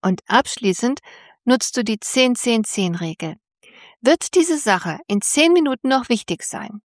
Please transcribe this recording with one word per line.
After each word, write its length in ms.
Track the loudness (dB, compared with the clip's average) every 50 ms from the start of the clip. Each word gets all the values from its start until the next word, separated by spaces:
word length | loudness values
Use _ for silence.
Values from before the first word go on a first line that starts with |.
Und 200 | 0 -2 -2 -2 _ _
abschließend 720 | 0 0 0 0 -6 -2 -2 -2 0 0 0 -2 -2 -4 _ -20 -20 -20 -20 -20 _ _ _
nutzt 340 | 2 2 2 2 -2 -2 -4
du 60 | -2
die 160 | -2 -2 -4
zehn 360 | -4 -4 0 2 2 2 2
zehn 280 | 0 0 0 0 0 0
zehn 320 | -2 -2 -2 -2 -2 -2
Regel. 400 | -4 -6 -8 -8 _ -10 -10 -10 _ _ _ _ _ _ -20 _ -20 -20 -20 _ _
Wird 320 | 2 2 4 4 0 0 2
diese 240 | 2 2 2 0 -2
Sache 420 | 0 0 0 0 0 -4 -8 -8 -6 _
in 140 | -4 -2
zehn 320 | -2 0 2 4 4 6 6
Minuten 360 | 4 4 2 -2 -2 _ 0
noch 200 | 0 0 0 0
wichtig 340 | -2 -2 -2 -6 -8 -6 -6
sein? 380 | -10 -10 -10 -12 -12 -16 -18 _